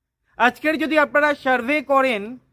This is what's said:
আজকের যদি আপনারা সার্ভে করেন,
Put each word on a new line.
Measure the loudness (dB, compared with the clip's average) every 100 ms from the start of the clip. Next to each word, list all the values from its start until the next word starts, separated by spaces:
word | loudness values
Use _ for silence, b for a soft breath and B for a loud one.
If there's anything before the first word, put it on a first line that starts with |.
| _ _ _ 0
আজকের | 0 0 -4 -2
যদি | 0 0
আপনারা | 2 2 0 0
সার্ভে | -2 -2 0 -4
করেন, | 0 0 2 -2 -8 -16 _